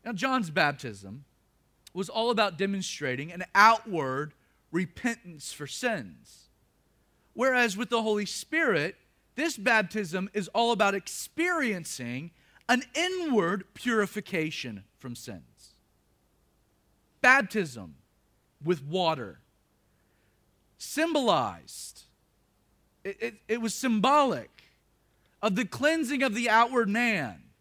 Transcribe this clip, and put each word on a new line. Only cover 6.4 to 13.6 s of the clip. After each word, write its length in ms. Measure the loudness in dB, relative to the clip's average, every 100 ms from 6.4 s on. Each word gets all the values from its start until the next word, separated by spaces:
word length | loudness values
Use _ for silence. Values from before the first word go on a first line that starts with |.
| _ _ _ _ _ _ _ _ _
Whereas 420 | 0 2 4 2 0
with 140 | -2
the 140 | 0
Holy 220 | 2 0 -2
Spirit, 720 | -8 -4 0 2 2 0 -6 _ _ _ -4
this 220 | -4 -2
baptism 720 | 2 2 2 -4 -4 -4 -4
is 140 | -4 -2
all 220 | 0 2
about 220 | 4 2
experiencing 1400 | 2 -6 -12 -10 -2 0 0 0 -2 -6 -10 -8 -8 -10 _ _ _ 0
an 140 | 0 0
inward 800 | -2 -2 -2 2 2 2 -2